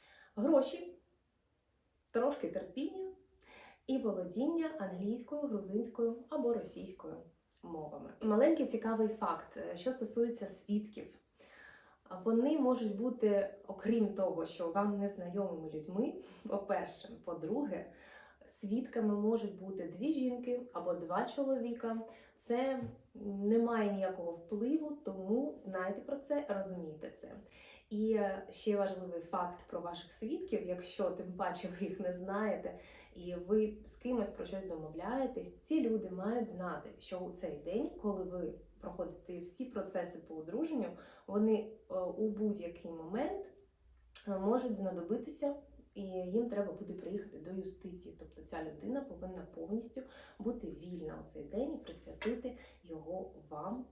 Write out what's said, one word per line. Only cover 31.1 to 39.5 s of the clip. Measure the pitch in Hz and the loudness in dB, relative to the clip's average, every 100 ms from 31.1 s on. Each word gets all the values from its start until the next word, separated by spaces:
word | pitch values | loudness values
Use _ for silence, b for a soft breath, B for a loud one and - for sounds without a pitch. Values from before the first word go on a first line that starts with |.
тим | 180 180 | 0 -6
паче | 185 180 - 180 - | -2 -2 0 -6 -4
ви | 196 | -4
їх | - | -2
не | 185 | -2
знаєте, | 180 190 202 214 180 - B B B B | -2 -2 0 2 0 -2 B B B B
і | - 175 | -10 -6
ви | 175 180 214 214 214 | -6 4 6 6 0
з | - | -12
кимось | - 247 240 202 | -8 0 2 0
про | - | -2
щось | - 190 185 | -6 -4 -4
домовляєтесь, | 160 156 165 190 262 262 - 180 - | -6 -6 -6 -2 0 0 -2 -8 -12
ці | - 311 | 0 4
люди | 226 220 185 | 6 4 2
мають | 185 202 240 214 | -2 0 2 0
знати, | 180 180 151 - - | -2 -4 -4 -8 -12
що | - 180 | -8 -6
у | 180 | -4
цей | - 170 147 | -4 -6 -4
день, | 160 208 320 - | 0 0 0 0
коли | 208 190 | 0 0
ви | 180 180 160 - - - | -2 -2 -4 -6 -14 -12
проходите | - - 180 - - 175 | -10 -4 -6 -6 -10 -8
всі | 175 | -8